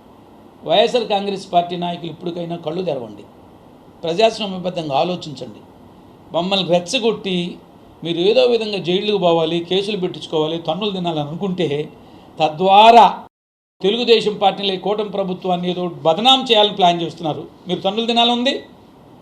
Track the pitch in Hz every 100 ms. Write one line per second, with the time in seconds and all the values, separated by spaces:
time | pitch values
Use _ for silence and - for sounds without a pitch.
0 | - - - - - - - 170 226 247
1 | 208 202 202 190 - 175 175 175 175 175
2 | 170 151 175 175 170 170 156 170 180 135
3 | 113 101 - - - - - - - -
4 | 165 170 220 220 208 185 180 170 156 135
5 | 170 180 160 135 123 104 - - - -
6 | - - - 156 180 196 165 175 175 262
7 | 226 208 196 180 175 - - - - -
8 | 160 170 185 240 247 233 214 202 156 185
9 | 208 208 175 170 160 170 170 185 202 202
10 | 180 156 - 160 156 165 160 160 208 185
11 | 175 160 143 170 202 180 160 143 156 -
12 | - - - - 160 156 190 196 220 233
13 | 190 - - _ _ _ _ _ 190 226
14 | 240 226 190 202 196 185 202 190 185 214
15 | 208 196 185 180 190 180 180 180 180 151
16 | 147 160 240 262 247 220 208 190 180 170
17 | 165 - 170 139 - - - 175 180 208
18 | 233 233 233 240 247 - - - - -
19 | - -